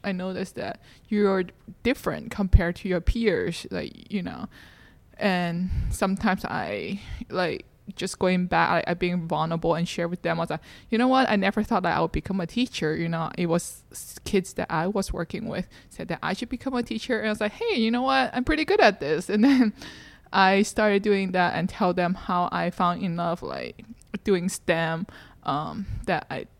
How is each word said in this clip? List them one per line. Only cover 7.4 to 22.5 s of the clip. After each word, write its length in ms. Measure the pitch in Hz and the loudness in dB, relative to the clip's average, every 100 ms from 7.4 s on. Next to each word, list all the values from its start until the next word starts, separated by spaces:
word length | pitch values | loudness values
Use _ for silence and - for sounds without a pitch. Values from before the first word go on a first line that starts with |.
| 175 127 - _ - - | -2 -2 -10 _ -16 -8
just 240 | 196 - | -8 0
going 260 | 185 185 180 | 2 2 2
back, 240 | 170 170 | 2 4
I, 220 | 170 - | 2 0
I 20 | |
being 320 | 175 180 180 165 | -2 0 -2 -2
vulnerable 480 | 151 160 165 165 | -2 -2 0 0
and 140 | 165 175 | 0 -2
share 180 | - 170 | -2 -4
with 160 | 175 | -2
them. 160 | 170 165 | -2 -2
I 40 | |
was 60 | 170 | -2
like, 100 | 156 - - - | -6 -10 -20 -2
"You 100 | 220 | 2
know 100 | 254 | 4
what? 200 | 262 262 | 4 4
I 60 | |
never 300 | 208 190 208 | 2 2 0
thought 180 | 208 208 | 2 2
that 140 | 175 165 | 2 2
I 40 | |
would 120 | 165 | 0
become 280 | - - 190 | -2 -4 -4
a 60 | 170 | -4
teacher." 480 | - - - 160 | -2 -2 -2 -2
You 140 | 160 165 | 0 -2
know, 220 | 165 160 - | -2 -4 -2
it 100 | 175 | 0
was 360 | 170 - - - | 0 -2 -10 -18
s-, 300 | - - - | -16 -16 -14
kids 280 | - 202 180 | -2 0 0
that 140 | - - | -4 -4
I 160 | 160 175 | -2 0
was 260 | 208 196 | -2 -2
working 360 | - 170 - 220 | -4 -6 -6 -6
with 200 | - - - - | -6 -8 -12 -20
said 160 | - - | -12 -8
that 140 | 170 | -6
I 100 | - | -4
should 160 | 190 240 | -4 -6
become 260 | - 269 | -8 -4
a 80 | 262 | -4
teacher. 340 | 240 220 - 226 | -2 -4 -2 -2
And 80 | 214 | 0
I 40 | |
was 80 | 214 | -2
like, 120 | 208 | -2
"Hey, 220 | - 466 | -2 -2
you 160 | 349 220 | 2 2
know 120 | 240 | 2
what? 280 | 262 269 254 | 2 2 2
I'm 120 | 254 | 0
pretty 200 | 247 302 | 0 0
good 160 | 311 415 | 2 6
at 200 | 240 196 | 6 4
this." 280 | - 156 185 | 0 0 0
And 140 | 208 | 4
then 300 | 247 262 226 - - - | 6 6 4 0 -10 -18
<laughs> 300 | - - - | -20 -20 -2
I 300 | - 190 196 | 4 6 6
started 400 | 208 - 214 202 | 2 2 4 4
doing 300 | 208 196 190 | 4 2 2
that 220 | 185 175 | 2 2
and 140 | - 190 | 0 -2
tell 240 | - 185 | 0 0
them 220 | 180 175 | 2 0
how 340 | 190 - 180 175 | -2 -2 0 0